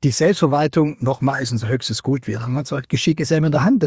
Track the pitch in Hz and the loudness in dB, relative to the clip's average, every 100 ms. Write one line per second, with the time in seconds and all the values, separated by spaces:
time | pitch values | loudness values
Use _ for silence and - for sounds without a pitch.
0 | 143 - 160 202 156 143 156 170 151 147 | -2 2 2 4 2 2 2 2 0 0
1 | 123 135 131 131 120 117 110 127 - 113 | -4 0 -2 -2 -4 -4 -2 -4 -4 -6
2 | - 135 - 107 120 131 - 139 - 127 | -2 -4 -4 -6 -4 -6 -4 -8 -4 -2
3 | - 160 151 160 156 135 165 262 | 0 -2 0 0 2 2 2 2